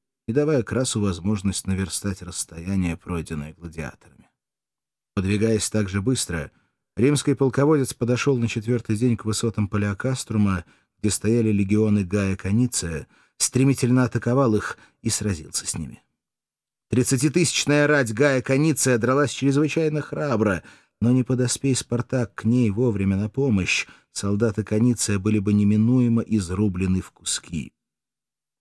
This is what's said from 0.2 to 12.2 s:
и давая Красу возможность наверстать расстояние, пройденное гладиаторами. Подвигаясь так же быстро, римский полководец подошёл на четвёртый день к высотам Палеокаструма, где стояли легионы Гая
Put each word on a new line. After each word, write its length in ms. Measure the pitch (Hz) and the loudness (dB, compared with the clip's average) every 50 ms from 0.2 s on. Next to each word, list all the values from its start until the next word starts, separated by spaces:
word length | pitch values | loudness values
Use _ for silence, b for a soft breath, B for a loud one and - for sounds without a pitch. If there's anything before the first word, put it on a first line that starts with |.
| _ | _
и 60 | - 113 | -4 -2
давая 300 | 143 147 151 156 131 107 | 0 2 2 2 0 0
Красу 380 | - - 120 131 - - 113 | -2 -2 -2 -2 -2 0 0
возможность 640 | 104 101 90 85 82 101 107 101 95 98 92 - - | 0 0 0 -2 -2 -2 -2 0 -2 -2 -2 -2 -4
наверстать 540 | 95 95 92 98 82 - - - 101 95 - | -2 -2 -2 -2 -4 -6 -6 -6 -6 -6 -8
расстояние, 720 | 87 87 - - - - 80 82 85 95 98 95 92 85 80 | -10 -12 -10 -10 -10 -10 -12 -10 -6 -4 -2 0 0 -2 -4
пройденное 580 | - - - 87 85 80 - 80 73 71 78 80 | -6 -8 -8 -8 -6 -6 -8 -8 -10 -10 -10 -14
гладиаторами. 760 | - 85 82 78 80 76 67 - _ - 78 69 - _ _ _ _ _ _ _ _ _ _ _ _ _ _ _ _ _ _ - | -14 -16 -14 -12 -10 -12 -12 -12 _ -20 -20 _ -20 _ _ _ _ _ _ _ _ _ _ _ _ _ _ _ _ _ _ -14
Подвигаясь 560 | 98 90 95 104 101 110 113 113 104 - - | -8 -4 -2 0 0 0 0 0 0 -2 -2
так 200 | - 107 104 92 | -2 -2 -2 -2
же 120 | 95 101 | -4 -4
быстро, 500 | 95 123 131 120 - - 87 80 73 - _ _ _ _ _ _ _ _ _ | -2 -2 -2 -2 -4 -6 -6 -8 -8 -10 _ _ _ _ _ _ _ _ _
римский 380 | - 110 143 147 135 - 147 139 | 0 0 2 2 0 0 -2 0
полководец 600 | - 139 131 - 135 143 151 160 143 131 - - | 0 0 0 2 2 2 4 4 2 0 -2 -4
подошёл 440 | - 120 113 123 117 - 143 135 | -4 -2 0 0 0 0 0 0
на 100 | 120 117 | 0 0
четвёртый 480 | 110 - 117 101 113 123 113 - - 110 | -2 -2 -4 -2 -2 -2 -2 -2 -2 -2
день 220 | 104 120 127 117 | 0 2 0 0
к 80 | - - | 0 -2
высотам 420 | 107 107 - - 117 - - 104 | -4 -2 -2 -2 -2 -2 -2 -2
Палеокаструма, 960 | 95 - 104 101 101 98 - - 131 131 - - - 113 107 104 98 95 87 b b b b b b _ _ | -2 -2 -2 -2 -2 -4 -4 -4 -4 -4 -4 -4 -2 0 2 2 2 0 -2 b b b b b b _ _
где 100 | - 107 | -2 -2
стояли 420 | 92 - - 107 113 120 110 110 | -2 0 0 0 2 2 2 2
легионы 540 | 104 101 101 95 104 107 107 107 104 104 98 | 2 0 2 2 2 2 4 4 2 2 0
Гая 320 | 87 98 104 | 0 -2 -2